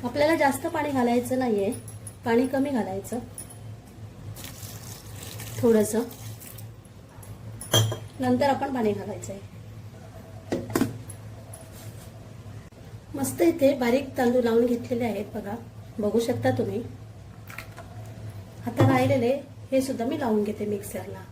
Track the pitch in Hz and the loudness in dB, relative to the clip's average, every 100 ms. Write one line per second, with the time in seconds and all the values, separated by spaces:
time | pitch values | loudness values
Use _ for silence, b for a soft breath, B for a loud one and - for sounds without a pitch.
0 | 247 294 294 320 294 - 330 320 294 269 | -2 4 6 6 6 4 -2 -2 0 4
1 | 240 240 240 254 254 208 196 262 - - | 4 4 2 0 2 2 2 -2 -10 -14
2 | - - - 233 262 277 285 262 190 196 | -14 -8 2 4 4 2 2 2 0 -4
3 | - 240 - - - - - - - - | -4 -6 -8 -14 -16 -14 -14 -14 -16 -16
4 | - - - - - - - - - - | -16 -14 -14 -12 -12 -12 -12 -12 -14 -14
5 | - - - - - - 240 220 208 220 | -14 -14 -12 -12 -10 2 6 6 4 2
6 | - - - - - - - - - - | -2 -8 -12 -12 -14 -14 -16 -16 -20 -20
7 | - - - - - - - 269 - - | -20 -18 -16 -14 -14 -14 2 4 4 -2
8 | - - 254 247 277 262 277 254 214 196 | -10 -2 2 4 4 4 0 0 0 0
9 | 190 180 - 196 - - - - - - | -4 -8 -10 -10 -12 -16 -16 -16 -16 -16
10 | - - - - - - - 110 - - | -16 -16 -16 -16 -4 -4 4 4 4 2
11 | - - - - - - - - - - | -12 -12 -14 -14 -14 -16 -14 -14 -14 -14
12 | - - - - - - - - - - | -14 -16 -16 -16 -14 -14 -16 -18 -16 -16
13 | - 277 262 - 339 - 277 269 240 254 | -10 -4 -4 4 4 6 4 6 4 2
14 | - - 240 247 233 226 240 240 - 233 | 2 2 4 6 6 4 4 2 0 -2
15 | 240 196 208 220 202 214 - - - - | 0 -2 -4 -8 -6 -8 -10 -16 -14 -2
16 | 208 214 233 240 262 262 214 196 - - | 2 2 2 2 2 2 0 -2 -6 -12
17 | - - - - - - - - - - | -16 -18 -18 -18 -16 -16 -14 -16 -14 -14
18 | - - - - - - - 226 269 262 | -14 -12 -12 -12 -16 -10 -6 6 6 8
19 | 262 269 233 285 - - - 269 262 220 | 6 6 4 2 -2 -16 2 2 2 -2
20 | 233 311 254 214 208 208 208 202 - 190 | -2 0 2 2 2 -2 -2 -2 -4 -10
21 | 180 185 180 | -10 -12 -14